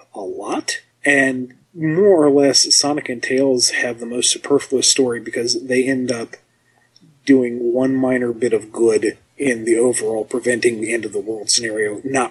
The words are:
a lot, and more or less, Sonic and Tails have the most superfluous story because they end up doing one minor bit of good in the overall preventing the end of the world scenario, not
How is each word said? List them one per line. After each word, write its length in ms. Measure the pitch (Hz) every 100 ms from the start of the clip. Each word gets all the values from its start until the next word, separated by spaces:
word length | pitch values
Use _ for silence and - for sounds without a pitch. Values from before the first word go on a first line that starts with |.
| _
a 80 | 107
lot, 580 | 98 - - 311 - - _ _
and 500 | 143 143 135 127 127 - _
more 520 | 170 156 160 202 175
or 60 | 147
less, 440 | 139 143 135 -
Sonic 340 | - 143 147 -
and 140 | 117
Tails 480 | - 131 135 127 -
have 300 | - 123 117
the 60 | 117
most 260 | 120 -
superfluous 560 | - - 139 - 131 -
story 300 | - 127 117
because 480 | 113 120 120 117 131
they 160 | 127
end 260 | 127 131 127
up 200 | 117 110 - _ _ _ _ _ _ _ _
doing 480 | - 131 123 120 120
one 220 | 123 131
minor 380 | 131 131 127 120
bit 200 | 117 123
of 200 | 110 -
good 460 | - 113 107 107 - _ -
in 260 | 139 113
the 120 | 110 113
overall 460 | 123 117 110 110
preventing 560 | 107 127 120 120 120 110
the 100 | 110
end 120 | 117 107
of 60 |
the 80 | 101
world 280 | 104 110 101
scenario, 520 | - 117 107 104 101
not 260 | 135 135 120